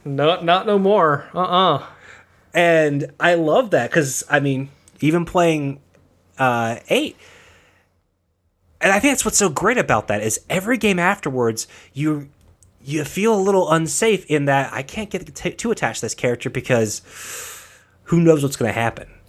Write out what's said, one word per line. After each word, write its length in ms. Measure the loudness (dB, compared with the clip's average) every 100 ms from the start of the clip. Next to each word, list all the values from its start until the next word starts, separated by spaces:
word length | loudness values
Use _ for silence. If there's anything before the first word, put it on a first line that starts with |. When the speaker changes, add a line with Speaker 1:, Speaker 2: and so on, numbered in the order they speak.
Speaker 1:
No, 360 | -8 0 0 0
not 240 | 2 2 2
no 120 | 2
more. 520 | 2 4 2 0 -4
Uh-uh. 540 | -6 0 2 2 0 -4 -18 -20 -20 _ _ _
Speaker 2:
And 580 | 2 4 4 4 0 -4 0
I 140 | 2
love 360 | 2 4 2 2
that, 200 | 0 2
'cause, 320 | 0 0 -4 -2
I 120 | 0
mean, 300 | 0 -2 -6 -14 _ _
even 260 | 0 0
playing, 560 | 0 2 2 0 -4 -8 _ _ _ _ _ -2
uh, 440 | 0 0 -2 -6 -2
eight, 260 | -2 -2 -10 -20 -20 -20 _ _ _ _ _ _ _ _ _ _ _ _ _
and 120 | 2
I 60 | 2
think 140 | 2
that's 120 | 0
what's 140 | -2 0
so 100 | 0
great 300 | 0 0 0
about 300 | 0 0 0
that, 120 | -2
is 200 | -2 -6 -4
every 280 | -4 -2 0
game 200 | 0 2
afterwards, 720 | 0 -2 -4 0 0 -2 -8 -18 -14
you, 340 | -4 -2 -4 -8 _ _ _ _ _
you 220 | -8 -6
feel 300 | -6 -2 0
a 60 | 2
little 300 | 2 2 2
unsafe 560 | 0 0 0 0 0 0
in 200 | 0 2
that 260 | 0 -2
I 80 | -6
can't 260 | -8 -10 -8
get 240 | -10 -10
t-, 180 | -10 -8
too 180 | -6 -4
attached 300 | -2 -2 -4
to 60 | -8
this 80 |
character 360 | -4 -2 -2 -6
because 520 | -8 0 0 0 -4 -14 -18 -16 -16 -16 -18 -20 -20 _ _
who 160 | -2 4
knows 220 | 6 4
what's 140 | 2 -2
gonna 160 | -2
happen. 360 | 0 -2 -4 -14 -20